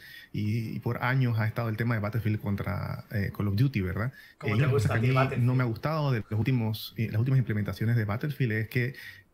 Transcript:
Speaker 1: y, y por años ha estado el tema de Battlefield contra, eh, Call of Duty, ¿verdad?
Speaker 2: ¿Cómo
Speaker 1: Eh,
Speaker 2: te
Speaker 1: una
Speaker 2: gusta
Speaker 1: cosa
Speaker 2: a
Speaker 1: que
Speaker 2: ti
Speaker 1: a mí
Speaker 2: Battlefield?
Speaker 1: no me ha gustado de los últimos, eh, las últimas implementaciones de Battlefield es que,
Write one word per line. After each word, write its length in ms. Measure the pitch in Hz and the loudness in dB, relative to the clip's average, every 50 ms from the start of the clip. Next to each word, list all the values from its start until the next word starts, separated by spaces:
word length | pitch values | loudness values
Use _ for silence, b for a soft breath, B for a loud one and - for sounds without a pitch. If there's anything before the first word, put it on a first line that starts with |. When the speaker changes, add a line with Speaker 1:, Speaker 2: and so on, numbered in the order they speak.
| B B B B B B | B B B B B B
Speaker 1:
y, 380 | B 104 107 107 113 120 110 - | B -2 0 0 0 0 -2 -4
y 80 | - - | -6 -4
por 240 | - 117 117 - | -2 -4 -2 0
años 360 | 123 123 131 135 127 117 113 113 | 0 2 2 4 4 2 2 2
ha 80 | 110 | 0
estado 220 | 110 - 113 117 113 | 0 0 -2 -2 -2
el 80 | 107 | -2
tema 200 | 101 113 120 117 | -2 0 0 0
de 40 | 104 | 0
Battlefield 400 | 101 104 - 110 - 107 107 104 | 0 -2 -2 0 0 0 0 0
contra, 640 | - 101 98 98 - 95 95 95 98 98 - - - - | 0 -2 -2 -2 -2 -2 -4 -4 -4 -6 -8 -8 -8 -4
eh, 200 | - 101 98 - - | -2 -2 -2 -2 -2
Call 120 | - 101 101 | -2 -2 0
of 80 | 98 | 2
Duty, 260 | 104 135 143 - 101 | 2 2 2 2 0
¿verdad? 320 | 92 90 90 101 113 135 B B B B B B | -2 -2 -2 -2 -4 -4 B B B B B B
Speaker 2:
¿Cómo 160 | - - - | -4 0 2
Speaker 1:
Eh, 20 | |
Speaker 2:
te 80 | 113 143 | 2 4
Speaker 1:
una 80 | 127 | 4
Speaker 2:
gusta 160 | - - - - | 4 2 2 2
Speaker 1:
cosa 100 | 120 113 | 2 2
Speaker 2:
a 20 | |
Speaker 1:
que 40 | 117 | 2
Speaker 2:
ti 0 | 127 | 4
Speaker 1:
a 20 | |
mí 40 | 131 | 4
Speaker 2:
Battlefield? 300 | 131 131 131 131 123 120 | 4 2 2 2 2 2
Speaker 1:
no 80 | 127 127 | 2 4
me 80 | 131 127 | 2 2
ha 20 | |
gustado 460 | 117 110 - - 147 160 156 147 139 | 0 -2 -2 -2 -2 0 0 2 2
de 120 | 123 107 - - | 0 0 -2 -2
los 80 | 107 107 | -2 0
últimos, 560 | 110 143 131 120 110 110 110 - - - - | 2 2 2 2 2 0 -2 -4 -8 -10 -6
eh, 120 | - 110 104 | -4 -4 -2
las 80 | - 107 | 0 0
últimas 200 | 120 139 131 131 | 2 4 4 2
implementaciones 580 | 107 - 110 104 101 101 98 - 113 113 120 | 2 2 0 -2 -2 -2 -2 -2 0 0 2
de 100 | 117 104 | 2 2
Battlefield 460 | 104 101 123 156 151 139 - 131 113 | 0 -2 -2 -2 -4 -2 -2 0 0
es 160 | 107 110 110 - | 0 -2 -2 -2
que, 240 | - 123 117 - - B B B B B B _ | -2 -2 -2 -2 -4 B B B B B B _